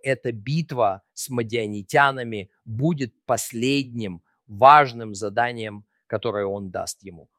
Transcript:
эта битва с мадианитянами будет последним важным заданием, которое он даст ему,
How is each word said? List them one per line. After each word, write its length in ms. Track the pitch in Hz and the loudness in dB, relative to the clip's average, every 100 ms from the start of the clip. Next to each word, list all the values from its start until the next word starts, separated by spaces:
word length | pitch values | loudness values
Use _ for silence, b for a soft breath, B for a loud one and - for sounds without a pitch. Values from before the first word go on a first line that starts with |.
эта 280 | 135 131 131 | -2 -4 -4
битва 720 | 113 101 156 156 127 107 95 _ | -6 -4 -2 -2 0 0 -2 _
с 160 | - - | -14 -8
мадианитянами 1200 | 123 113 117 107 104 98 147 139 135 117 107 92 _ - | -4 -4 -4 -4 -8 -2 4 4 2 -6 -8 -10 _ -10
будет 480 | 110 147 160 123 - - | -2 0 0 -4 -8 -4
последним 1000 | 120 - 117 127 139 131 117 104 87 _ _ - | -4 -4 -4 0 0 -2 -6 -8 -10 _ _ -14
важным 680 | 101 131 147 139 117 110 | 6 10 10 8 0 -10
заданием, 720 | 98 104 104 120 117 110 104 107 _ - | -6 -4 0 -2 -2 -10 -12 -16 _ -8
которое 380 | 110 123 101 98 | -4 -2 -2 -2
он 260 | 101 98 | -4 -6
даст 320 | 92 87 - | -8 -8 -10
ему, 260 | 98 85 73 | -16 -20 -20